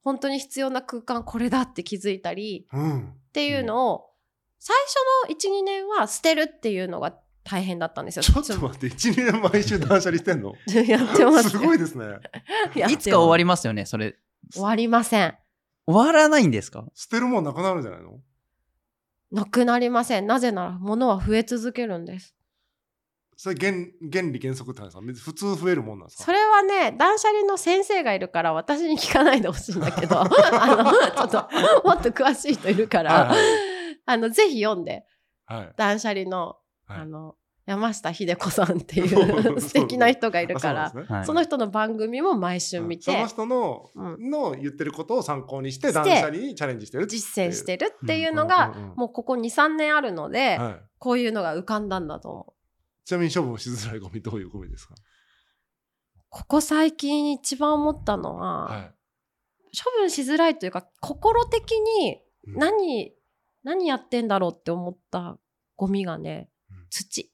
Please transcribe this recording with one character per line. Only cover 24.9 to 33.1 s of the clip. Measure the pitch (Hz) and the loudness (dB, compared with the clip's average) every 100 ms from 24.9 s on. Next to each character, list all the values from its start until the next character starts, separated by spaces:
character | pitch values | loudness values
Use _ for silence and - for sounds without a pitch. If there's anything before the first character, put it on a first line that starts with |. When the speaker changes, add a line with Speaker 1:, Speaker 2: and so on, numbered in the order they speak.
Speaker 2:
す | 95 | -14
か？ | |
別 | 113 123 | -14 -12
に | |
普 | 147 | -14
通 | 156 202 175 | -8 -4 -2
増 | 180 | 0
え | |
る | 160 | 0
も | 117 101 | -2 -12
ん | |
な | |
ん | 82 | -16
で | |
す | - | -10
か？ | |
Speaker 1:
そ | - | 0
れ | 381 427 | 2 6
は | 415 | 4
ね、 | 392 392 262 | 4 2 0
断 | 233 339 415 | 2 2 4
捨 | 427 | 2
離 | 427 403 | 2 0
の | 381 | 0
先 | 339 370 | 2 2
生 | 392 392 | 2 0
が | 269 | 0
い | 190 | -2
る | 185 | -2
か | 170 | 0
ら | 165 | 0
私 | 160 165 285 | 0 -2 -2
に | 339 311 | 0 -2
聞 | - | 2
か | 277 | 4
な | 285 | 4
い | 262 | 4
で | 180 | 2
ほ | |
し | - - | -4 -6
い | 180 | -4
ん | |
だ | 135 | -2
け | - 160 | -2 0
ど、 | 170 | 2
<laughs> | |
あ | 185 | 6
の、 | - 605 233 240 233 247 415 294 - 254 | 8 8 6 6 6 6 6 4 0 0
ち | 214 | 0
ょ | |
っ | - 311 180 605 | 0 2 6 6
と | 359 | 6
も | |
っ | - | 4
と | 240 | 2
詳 | 233 269 | 2 2
し | 269 285 | 2 -2
い | |
人 | 254 190 | -2 0
い | |
る | 196 214 | 0 2
か | 226 | 2
ら、 | 156 | 4